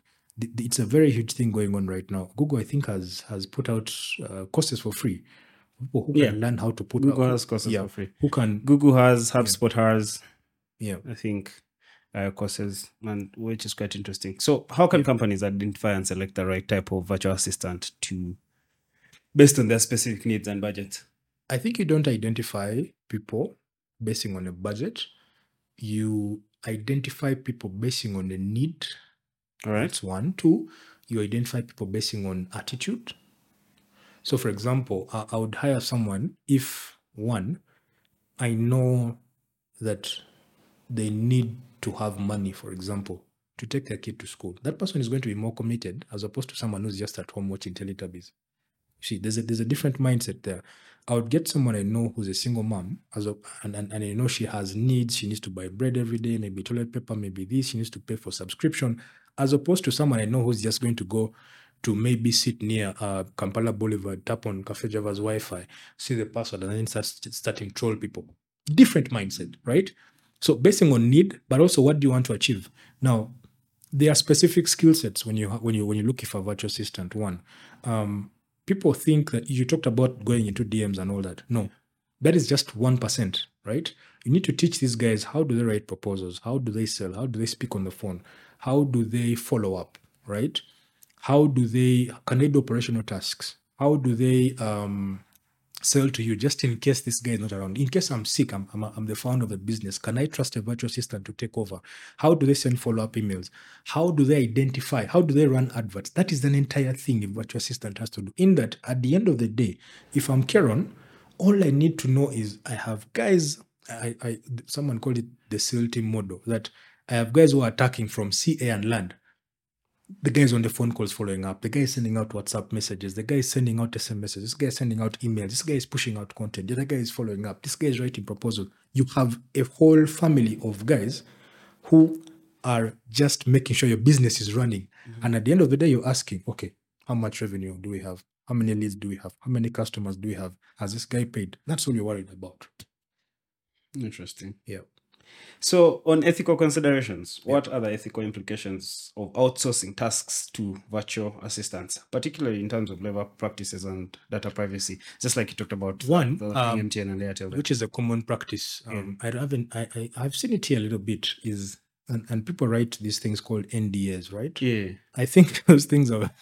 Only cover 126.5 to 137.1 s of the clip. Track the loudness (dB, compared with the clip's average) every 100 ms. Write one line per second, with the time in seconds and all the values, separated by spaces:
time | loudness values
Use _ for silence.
126.5 | -8 -6 -4 -2 -2 -2 -6 -6 -6 -6
127.5 | -8 -10 -2 0 0 -2 -6 -10 -6 -4
128.5 | -4 -6 -12 _ 0 2 2 0 0 -4
129.5 | -2 -2 6 8 10 6 4 4 6 4
130.5 | 0 -6 -4 2 2 2 -6 -12 -20 -20
131.5 | -20 -20 _ 6 8 8 4 -12 -20 _
132.5 | _ 0 0 0 -4 -6 2 2 2 4
133.5 | 4 4 2 4 6 6 6 6 2 -2
134.5 | -2 0 -2 -8 _ -20 -6 -2 0 4
135.5 | 6 6 6 6 4 2 -2 -2 -8 -8
136.5 | -8 -10 -14 _ _ -4